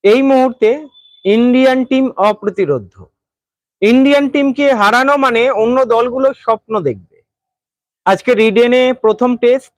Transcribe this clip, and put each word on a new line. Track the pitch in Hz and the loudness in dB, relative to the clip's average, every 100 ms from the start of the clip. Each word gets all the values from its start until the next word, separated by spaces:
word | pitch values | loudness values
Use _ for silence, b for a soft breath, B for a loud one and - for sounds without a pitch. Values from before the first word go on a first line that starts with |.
এই | 196 233 | 2 2
মুহূর্তে | 269 269 254 240 214 277 302 _ _ _ | 2 2 0 0 -2 -2 -8 _ _ _
ইন্ডিয়ান | 190 214 240 247 262 254 247 | -2 0 2 2 2 0 -2
টিম | 262 262 | -2 -2
অপ্রতিরোধ্য। | - 202 214 202 202 175 135 95 - 90 _ _ _ _ _ _ _ | -2 -2 -2 -6 -4 -4 -4 -6 -20 -20 _ _ _ _ _ _ _
ইন্ডিয়ান | 202 247 269 285 285 | 0 2 2 2 0
টিমকে | 285 277 254 285 | -2 -2 -2 -2
হারানো | 247 202 233 269 285 | 2 2 2 0 0
মানে | 269 233 247 | 0 0 -2
অন্য | 240 220 254 254 | 0 0 0 0
দলগুলো | 233 247 247 269 | 0 -2 -2 -2
স্বপ্ন | 269 - 220 _ 220 | -2 -6 -6 _ -6
দেখবে। | 147 104 87 _ _ _ _ _ _ _ _ _ - | -4 -8 -14 _ _ _ _ _ _ _ _ _ -2
আজকে | 190 - | -2 0
রিডেনে | 233 220 202 240 247 254 | 0 2 2 2 2 0
প্রথম | 247 220 214 247 240 | 0 -2 0 -2 0
টেস্ট | 240 254 - | 0 -2 -4